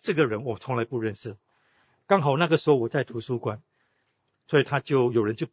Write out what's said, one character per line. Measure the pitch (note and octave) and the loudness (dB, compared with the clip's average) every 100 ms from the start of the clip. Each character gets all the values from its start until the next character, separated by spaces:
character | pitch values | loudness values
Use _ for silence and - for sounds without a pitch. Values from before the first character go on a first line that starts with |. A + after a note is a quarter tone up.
这 | - D#3+ | -4 0
个 | C3+ | 0
人 | G#2+ C3 | 0 -4
我 | G#2+ | -8
从 | - B2 | -4 -4
来 | |
不 | A2+ B2 | -2 -4
认 | A2 | -6
识， | G2+ A#2 G#2 _ _ _ _ _ _ - | -6 -12 -16 _ _ _ _ _ _ 0
刚 | G3 | 2
好 | C#3+ C#3 | 2 0
那 | E3 | 2
个 | D#3+ | 2
时 | D#3 | 4
候 | C#3 | 2
我 | A#2 | 2
在 | D3 | -2
图 | C#3+ A#2+ | -4 -6
书 | A2 A#2+ | -6 -6
馆， | A#2 G#2+ - _ _ _ _ _ _ _ _ | -4 -8 -12 _ _ _ _ _ _ _ _
所 | D3 | 0
以 | |
他 | C3 C#3+ | 2 -2
就， | - C#3 B2 | 0 2 2
有 | A#2 | 2
人 | G#2 A2+ | 0 -2
就 | - | -8